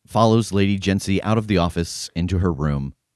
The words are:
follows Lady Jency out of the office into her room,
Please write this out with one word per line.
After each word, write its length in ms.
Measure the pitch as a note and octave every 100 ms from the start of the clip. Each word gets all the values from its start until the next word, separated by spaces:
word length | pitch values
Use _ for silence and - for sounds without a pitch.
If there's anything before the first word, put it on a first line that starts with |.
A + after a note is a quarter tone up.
| _
follows 460 | G#2+ A2+ A2+ G#2
Lady 260 | G2 G2 G2
Jency 420 | G2 F#2+ - G2
out 160 | G2+ A2
of 80 | G#2+
the 100 | F#2
office 540 | E2+ E2+ E2+ - -
into 240 | - F2+ F#2
her 140 | F2
room, 420 | C#2 D2+ C#2+ C#2 - _